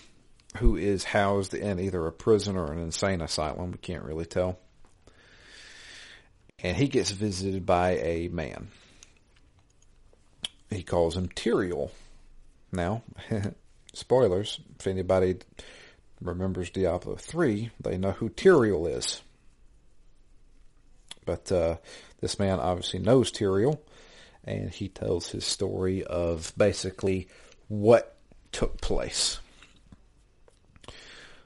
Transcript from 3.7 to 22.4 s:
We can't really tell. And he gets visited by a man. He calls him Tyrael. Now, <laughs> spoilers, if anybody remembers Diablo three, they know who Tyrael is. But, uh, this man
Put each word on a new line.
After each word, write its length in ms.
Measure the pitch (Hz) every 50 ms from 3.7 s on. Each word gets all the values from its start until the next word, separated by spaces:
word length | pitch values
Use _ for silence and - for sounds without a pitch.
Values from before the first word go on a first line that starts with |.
We 60 | - -
can't 240 | - - 87 76 50
really 200 | 60 78 80 82
tell. 340 | - - 92 90 92 90 - - - _ - - - - _ _ - - - - - - - - - - - - - - - - - - - - - - - - _ _ _ _ - _ -
And 180 | - 92 87 90
he 100 | 139 139
gets 240 | - 123 92 90
visited 540 | 101 95 107 107 95 90 95 98 95 95 90
by 320 | 87 92 87 87 90 92 62
a 320 | 57 80 85 82 85 -
man. 400 | - 85 78 62 50 - - 101 - - - - - - - - _ _ _ _ _ _ - _ _ _ _ _ _ _ _ - - - - - - _ _ _ _ - - - - _ _ -
He 120 | - 95
calls 340 | 82 - - 87 85 82 80
him 120 | 90 92 90
Tyrael. 640 | - - - 226 233 160 104 90 85 71 69 - - - - - - - - - - - - - - _ - -
Now, 320 | - 92 85 90 107 120 - - - - - -
<laughs> 640 | 113 107 101 104 - - - - - - _ - -
spoilers, 640 | - - - 120 131 127 101 90 95 107 - - - - - - -
if 80 | - 98
anybody 480 | 95 92 92 90 92 95 92 92 92 92 - - - - - - - - - - - - _ - - -
remembers 520 | 92 90 87 90 92 95 92 90 90 85
Diablo 440 | - 95 95 87 85 90 - 104 98
three, 540 | 92 - - - 165 180 131 104 104 113 117 - -
they 180 | - 104 101 90
know 140 | 95 98
who 180 | 98 - 117 110
Tyrael 640 | - - - 190 185 151 117 107 95 78 82 82
is. 300 | 64 62 - - - - - - - _ _ - - _ - - - - - - - - - - - - - - - - - - - - - - - - - - - - - - - - -
But, 260 | - 87 87 - -
uh, 260 | 95 90 82 82 82 - - - - - - - - -
this 180 | - 90 -
man 200 | -